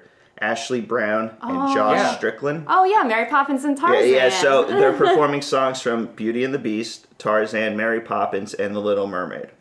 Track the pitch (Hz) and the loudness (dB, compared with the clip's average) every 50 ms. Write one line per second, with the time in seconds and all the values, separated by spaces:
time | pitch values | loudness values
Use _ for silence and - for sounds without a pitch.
0 | - _ _ _ _ _ _ - - - - - - - 127 123 107 - 113 123 | -14 _ _ _ _ _ _ -6 -4 -4 -4 -4 -4 -4 -4 -4 -4 -2 -4 -2
1 | 110 107 107 110 113 113 - - - 240 262 262 277 277 269 214 208 214 - 196 | -2 0 -2 -2 -4 -6 -8 -10 -10 -8 -4 -4 -2 0 0 0 2 2 2 2
2 | 202 - 127 - - 110 113 - 139 143 147 165 151 147 - 359 381 381 415 427 | 0 0 -2 -2 -4 -4 -4 -4 -4 -4 -4 -4 -2 0 2 4 4 4 4 2
3 | 349 247 220 226 240 247 285 277 277 302 285 254 269 294 277 262 302 349 - - | 2 2 0 -2 0 0 0 0 0 0 -2 -2 -2 -2 -2 0 2 2 4 4
4 | 226 247 - - - 127 - - - 139 - 131 - - - - 135 135 320 - | 4 4 4 4 4 4 2 2 2 4 4 4 4 2 2 4 4 4 4 4
5 | - - 180 165 147 139 143 143 139 - - 131 135 131 127 - - 127 117 113 | 4 4 4 4 4 2 2 -2 -2 -2 0 0 0 0 -2 -2 -2 -2 -2 -2
6 | 113 - - - 110 110 117 120 123 135 135 147 120 117 107 107 113 117 - - | -4 -6 -8 -6 -4 -2 -2 0 -2 -2 -2 -4 -4 -4 -4 -4 -4 -6 -10 -14
7 | - _ _ - - 107 107 107 107 110 - 110 110 107 104 107 110 117 113 113 | -18 _ _ -6 -2 0 2 2 2 0 -2 -2 -2 -2 -2 -2 -2 -2 -2 -2
8 | 113 - 107 104 101 98 - 98 101 104 - - 107 101 101 104 104 104 101 101 | -4 -4 -4 -2 -2 -2 -2 -4 -6 -6 -6 -6 -4 -4 -4 -4 -2 0 0 0
9 | 98 98 98 90 90 78 50 69 - - - _ | -2 -2 -4 -6 -6 -6 -8 -10 -12 -14 -18 _